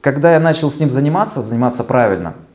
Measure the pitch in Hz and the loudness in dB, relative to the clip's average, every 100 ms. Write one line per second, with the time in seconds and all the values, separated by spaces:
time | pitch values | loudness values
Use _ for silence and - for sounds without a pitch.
0 | 143 139 156 165 160 156 151 - 156 131 | -2 2 4 4 2 0 -2 0 -2 0
1 | 143 170 220 - 110 117 123 120 117 127 | 0 0 -2 -4 -4 -2 -2 -2 -2 2
2 | 117 90 85 80 - | 2 0 -6 -12 -20